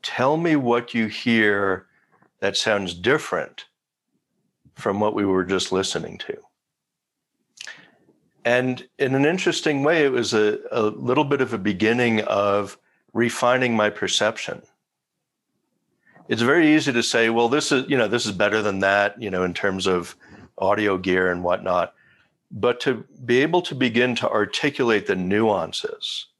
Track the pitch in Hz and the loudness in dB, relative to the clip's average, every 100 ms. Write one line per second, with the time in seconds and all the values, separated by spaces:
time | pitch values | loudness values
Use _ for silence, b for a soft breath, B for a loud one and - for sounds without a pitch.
0 | - - 127 160 170 151 123 120 120 120 | -8 -2 0 2 2 2 2 0 0 -2
1 | 110 - 123 113 107 101 98 92 b b | -2 -2 0 4 4 2 0 -2 b b
2 | b b b _ 98 95 - 104 95 87 | b b b _ -4 -2 0 0 -2 -4
3 | 101 151 - 87 67 - - _ _ _ | 0 0 0 -6 -6 -12 -20 _ _ _
4 | _ _ _ _ _ _ _ - 110 98 | _ _ _ _ _ _ _ -8 -4 0
5 | 107 107 101 95 90 95 - 95 95 82 | -2 0 0 0 0 -2 0 -2 -2 -4
6 | 82 - - - _ _ _ _ _ _ | -8 -12 -12 -12 _ _ _ _ _ _
7 | _ _ _ _ _ _ B B B B | _ _ _ _ _ _ B B B B
8 | B _ _ _ 120 123 127 123 - - | B _ _ _ 0 0 0 -6 -10 -4
9 | 135 135 147 185 180 - - 143 143 170 | -2 2 2 2 -2 0 -2 0 2 2
10 | 143 127 107 113 107 - - 123 107 - | 2 0 0 2 2 0 -4 -2 -2 -2
11 | 127 131 143 143 120 110 95 92 107 120 | 0 0 2 0 -2 -2 -4 0 2 2
12 | 120 110 104 101 101 101 98 - _ _ | 2 0 0 0 2 0 -2 -12 _ _
13 | _ - 117 - 123 127 127 113 104 104 | _ -2 -2 0 2 2 2 2 2 0
14 | 95 - 107 113 - - _ _ _ _ | -4 0 0 -2 -10 -12 _ _ _ _
15 | _ _ _ _ _ _ _ _ _ _ | _ _ _ _ _ _ _ _ _ _
16 | b b - 110 117 165 156 156 139 120 | b b -8 0 4 6 6 4 4 0
17 | 113 120 113 117 120 147 147 139 135 135 | 0 2 2 4 2 2 2 0 0 0
18 | 107 117 107 95 104 110 104 95 98 101 | 2 0 -2 0 2 2 0 0 2 4
19 | 101 - 110 92 92 87 101 95 95 92 | 2 -2 -6 -2 -2 -2 -2 0 0 0
20 | 85 - B B B - 95 104 104 95 | -2 -16 B B B -2 0 2 2 0
21 | 92 92 92 87 87 92 92 90 85 b | 0 0 2 0 -2 -2 0 -2 -2 b
22 | b b b b _ 113 120 123 - 117 | b b b b _ -4 -2 0 -2 -4
23 | - - 120 123 156 175 175 135 127 113 | -8 -16 0 2 2 0 -2 -2 0 2
24 | 123 117 - 110 101 - 147 143 123 107 | 0 0 -2 0 -2 -2 -4 0 2 2
25 | 95 98 90 104 110 98 80 - - - | 0 -2 0 0 2 0 -4 -8 -10 -10
26 | - - - _ | -10 -10 -14 _